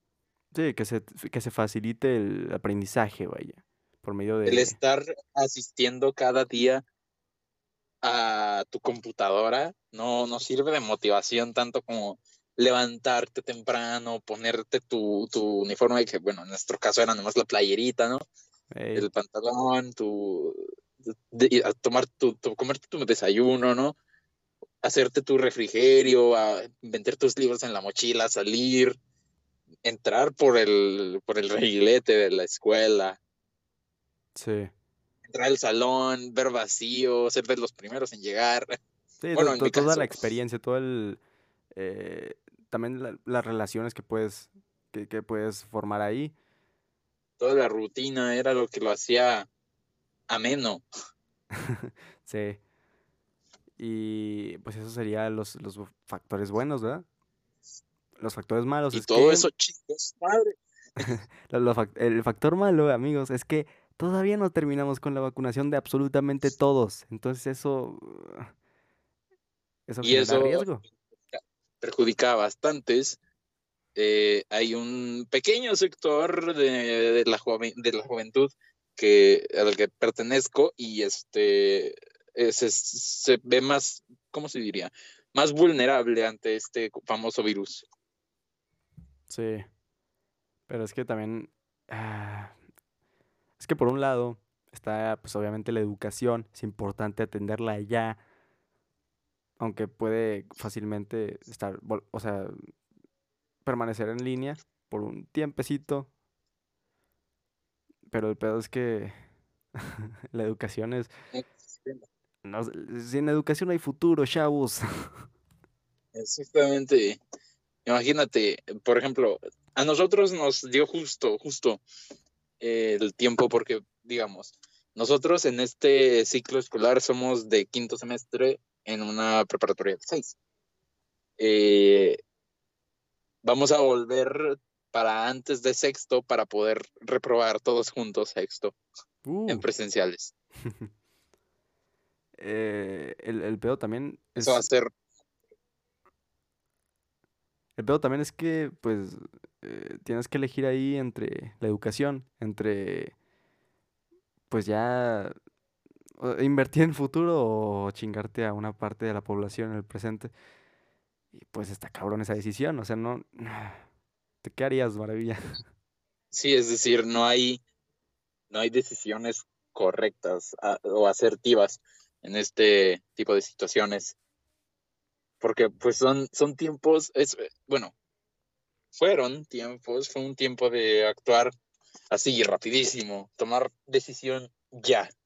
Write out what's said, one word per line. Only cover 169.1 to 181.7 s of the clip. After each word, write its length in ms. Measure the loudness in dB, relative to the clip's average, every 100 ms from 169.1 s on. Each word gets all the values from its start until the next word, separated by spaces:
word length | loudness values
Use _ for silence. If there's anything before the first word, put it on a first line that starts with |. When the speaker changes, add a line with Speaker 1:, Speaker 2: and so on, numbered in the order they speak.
| -6 -6 -8 -12 _ _
Speaker 2:
correctas, 840 | -2 0 0 -2 -2 -4 -6 -8 -6
a-, 160 | -4 -4
o 240 | -2 4 4
asertivas 720 | 4 2 2 4 4 4 0 _ _ _ _
en 140 | -8 -6
este 640 | -4 4 6 8 6 2 _
tipo 200 | -6 0
de 80 | 0
situaciones. 760 | 0 -6 -2 0 0 -2 -8 -16 _ _ _ _ _ _ _ _ _ _ _ _
Porque, 320 | -2 2 0
pues, 260 | 2 -2 2
son, 320 | 2 2 -2
son 240 | 0 0 0
tiempos, 540 | -6 0 4 4 2
es, 200 | 0 0 -2
eh, 100 | -10 -12 -4
bueno, 280 | -4 -4 -14 _ _ _ _ _ _ _ _ _
fueron 540 | 0 2 4 0 -6 -10
tiempos, 600 | -10 -10 -12 -6 -6 -6
fue 140 | -8 -8
un 80 | -4
tiempo 340 | -4 0 -2
de 360 | 0 2 2 2
actuar 460 | 0 2 4 2 -4 _